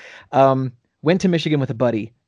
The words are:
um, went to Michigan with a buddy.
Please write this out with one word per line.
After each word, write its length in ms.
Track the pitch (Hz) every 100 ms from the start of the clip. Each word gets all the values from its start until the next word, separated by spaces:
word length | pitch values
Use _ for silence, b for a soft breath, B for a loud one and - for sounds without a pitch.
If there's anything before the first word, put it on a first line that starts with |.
| B B B
um, 400 | 135 135 131 131 - _ _
went 180 | 143 185
to 60 | 190
Michigan 320 | 170 151 151
with 120 | 131
a 20 |
buddy. 400 | 117 123 110 107 _